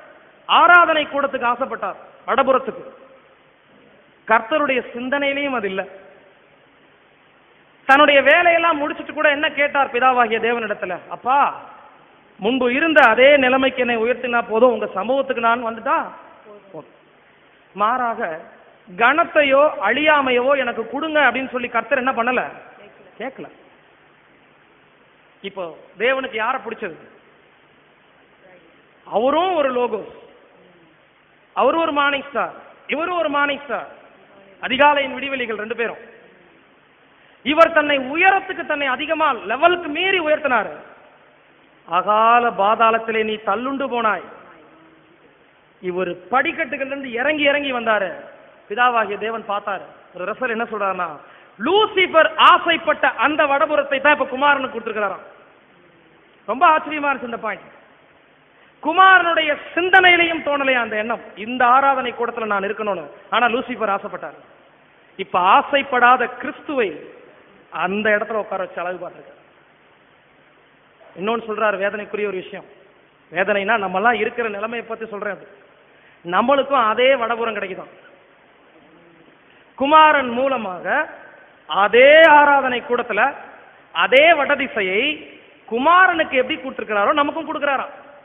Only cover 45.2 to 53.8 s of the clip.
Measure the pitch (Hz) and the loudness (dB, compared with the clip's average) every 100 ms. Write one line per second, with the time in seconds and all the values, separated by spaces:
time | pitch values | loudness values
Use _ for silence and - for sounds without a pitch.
45.2 | _ _ _ _ _ _ 185 180 180 175 | _ _ _ _ _ _ -8 -6 -6 -8
46.2 | - 254 277 320 294 277 269 277 269 226 | -2 -2 0 -4 -6 -6 -8 -8 -8 -4
47.2 | 277 302 285 285 277 247 226 214 185 139 | -2 0 0 0 -2 -4 0 0 -2 -8
48.2 | - - - - - 208 247 233 202 196 | -18 -20 -20 -20 -8 0 0 0 -2 -4
49.2 | 214 226 208 202 208 185 147 - - 180 | -8 -8 -8 -8 -6 -10 -12 -20 -20 -12
50.2 | 180 208 247 226 233 214 196 180 170 143 | -10 -6 -6 -4 -6 -4 -4 -4 -8 -10
51.2 | - - - - 240 403 415 403 359 320 | -20 -20 -20 -8 -2 0 0 -2 2 2
52.2 | 311 - 262 339 339 330 - 302 269 240 | 2 6 6 6 2 -2 -2 0 0 0
53.2 | 254 311 294 277 311 294 | 0 0 0 0 0 0